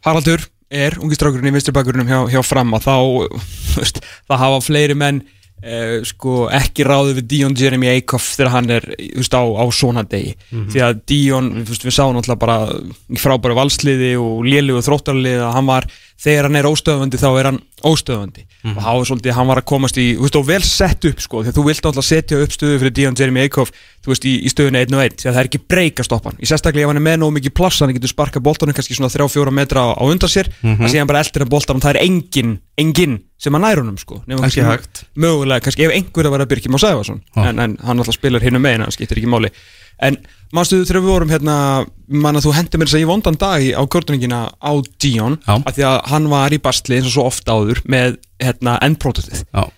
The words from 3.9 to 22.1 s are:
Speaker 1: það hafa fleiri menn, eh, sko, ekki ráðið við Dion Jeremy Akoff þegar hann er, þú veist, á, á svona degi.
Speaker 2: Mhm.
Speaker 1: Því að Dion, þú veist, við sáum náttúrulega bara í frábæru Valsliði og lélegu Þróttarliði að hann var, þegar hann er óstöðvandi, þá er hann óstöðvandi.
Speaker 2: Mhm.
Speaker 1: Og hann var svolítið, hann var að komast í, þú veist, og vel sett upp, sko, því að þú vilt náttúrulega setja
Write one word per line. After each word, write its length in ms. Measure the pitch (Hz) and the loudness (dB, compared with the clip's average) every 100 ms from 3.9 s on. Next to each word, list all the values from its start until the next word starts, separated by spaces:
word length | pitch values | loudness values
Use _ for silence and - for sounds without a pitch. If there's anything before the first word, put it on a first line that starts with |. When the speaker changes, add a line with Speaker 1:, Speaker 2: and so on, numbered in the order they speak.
| - - - _ | -6 -14 -20 _
Speaker 1:
það 120 | 131 | 0
hafa 180 | 131 135 | 2 0
fleiri 320 | - 151 147 143 | 0 0 2 2
menn, 260 | 143 139 - _ _ _ | 0 -2 -6 _ _ _
eh, 400 | 117 117 113 117 117 | -10 -6 -4 -4 -6
sko, 380 | - 131 127 117 139 | -8 -4 -2 0 0
ekki 300 | 131 - 131 | 0 0 2
ráðið 300 | 139 139 131 | 4 2 0
við 80 | 120 | -2
Dion 300 | 143 139 131 | 0 0 2
Jeremy 320 | 135 127 127 127 | 2 2 2 0
Akoff 320 | - 127 - - | 0 -4 -4 -2
þegar 160 | 135 123 | 0 2
hann 140 | 123 | 0
er, 140 | 120 - | -2 -2
þú 320 | - - - | -14 -10 -6
veist, 160 | 123 127 | 0 0
á, 80 | |
á 220 | 123 104 120 113 | 0 0 0 2
svona 300 | 127 120 104 | 0 0 -2
degi. 280 | 98 - - - | -4 -6 -10 -10
Speaker 2:
Mhm. 160 | 113 104 | -8 -4
Speaker 1:
Því 120 | 110 123 | 0 0
að 160 | 110 - | -2 0
Dion, 440 | 143 139 131 127 110 113 | 2 2 2 -2 -4 -8
þú 80 | |
veist, 140 | 117 127 | -6 -4
við 80 | 127 | 0
sáum 180 | 139 123 | 2 0
náttúrulega 280 | 120 117 113 | -2 -2 0
bara 140 | 113 107 - - - _ | 0 -2 -6 -10 -16 _
í 100 | 123 | -4
frábæru 380 | 143 131 123 120 | 0 0 2 0
Valsliði 540 | 139 - 147 131 127 123 | 0 0 0 2 0 0
og 300 | 117 113 120 | -2 -2 2
lélegu 380 | 139 143 123 120 | 2 2 0 0
Þróttarliði 560 | 143 - 135 127 123 | 0 0 -2 0 0
að 140 | 120 123 | 0 0
hann 100 | 135 | 2
var, 220 | 131 131 - - _ | 0 -2 -12 -20 _
þegar 300 | - 147 143 | 0 2 2
hann 80 | 147 | 2
er 80 | 143 | 2
óstöðvandi, 480 | 151 - 143 135 123 | 0 0 0 -2 0
þá 120 | 139 131 | 2 2
er 80 | 135 | 2
hann 120 | 135 - - | -2 -8 -4
óstöðvandi. 640 | 151 156 - 117 101 - - _ | 0 0 -2 -6 -8 -14 -20 _
Speaker 2:
Mhm. 140 | 113 104 | -8 -4
Speaker 1:
Og 60 | |
hann 140 | 107 123 | -2 0
var 60 | 123 | 0
svolítið, 260 | 127 123 120 | -2 -2 0
hann 100 | 127 | 2
var 120 | 127 | 2
að 60 | - | 0
komast 260 | 143 131 131 | 0 0 0
í, 100 | 123 120 | 0 2
þú 80 | 139 | 2
veist, 100 | 151 | 2
og 120 | 139 | 2
vel 140 | 185 | 0
sett 420 | 175 - 190 151 165 | 0 2 0 2 0
upp, 140 | 131 | -2
sko, 200 | - 117 | -6 -4
því 80 | 110 | -2
að 40 | 135 | 0
þú 80 | 147 | 0
vilt 100 | 151 160 | 0 -2
náttúrulega 220 | 139 | -2
setja 300 | 131 | 0